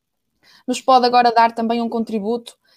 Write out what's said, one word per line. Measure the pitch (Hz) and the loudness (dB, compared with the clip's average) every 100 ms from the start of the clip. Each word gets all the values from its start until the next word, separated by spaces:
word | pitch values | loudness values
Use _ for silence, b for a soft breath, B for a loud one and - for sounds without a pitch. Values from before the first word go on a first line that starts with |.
| _ _ _ _ b b - | _ _ _ _ b b -8
nos | 247 | -4
pode | - 254 247 | 2 2 4
agora | 247 240 | 2 2
dar | 226 226 | 2 2
também | 233 226 233 | 0 -4 -4
um | 233 | -4
contributo. | 233 220 214 202 240 240 - _ | -6 -6 -6 -6 -8 -10 -20 _